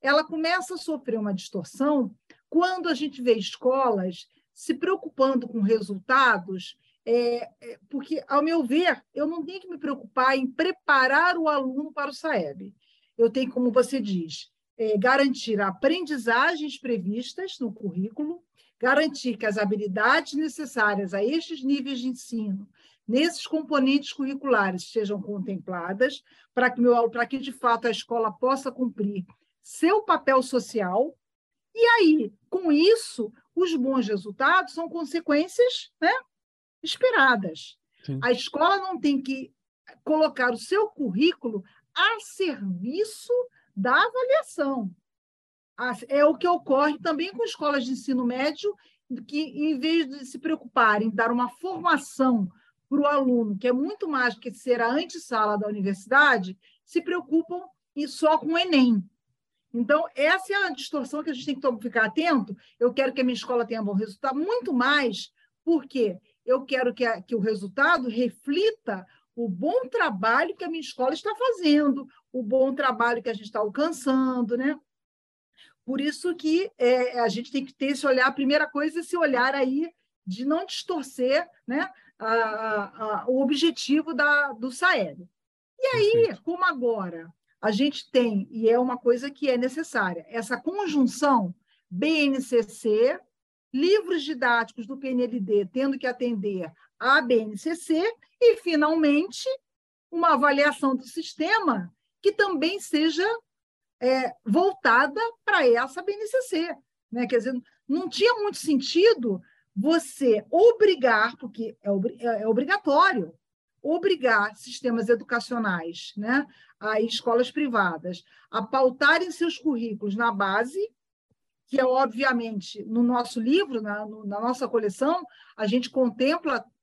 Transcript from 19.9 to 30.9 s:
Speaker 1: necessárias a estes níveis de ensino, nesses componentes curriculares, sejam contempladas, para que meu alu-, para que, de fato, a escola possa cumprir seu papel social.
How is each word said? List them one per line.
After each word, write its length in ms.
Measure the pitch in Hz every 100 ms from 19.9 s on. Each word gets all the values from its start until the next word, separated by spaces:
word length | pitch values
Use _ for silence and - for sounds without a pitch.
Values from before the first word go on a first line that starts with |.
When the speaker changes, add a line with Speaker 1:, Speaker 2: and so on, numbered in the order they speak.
| 190 226 302 - 285
Speaker 1:
necessárias 800 | 311 - 285 247 208 202 196
a 80 | 196
estes 400 | 214 330 - 311
níveis 380 | 262 285 269 254
de 80 | 254
ensino, 580 | 247 - 233 214 196 202 _ _ _ -
nesses 400 | 240 339 - -
componentes 680 | 320 302 294 262 285 285
curriculares, 760 | - 269 277 277 226 196 180 -
sejam 320 | 226 202 202
contempladas, 1040 | 202 202 185 190 - 180 170 196 254 277 _ _ _
para 160 | - 247
que 100 | 247
meu 160 | 240 240
alu-, 160 | 233
para 140 | 233 233
que, 120 | 269
de 140 | 277
fato, 360 | - 247 233 233
a 40 |
escola 400 | 214 - 233 220
possa 400 | - 254 269 269
cumprir 540 | 254 247 - 202 202 180 _ _ _
seu 400 | - - 320 415
papel 400 | 427 311 - 262
social. 720 | 262 247 - 226 185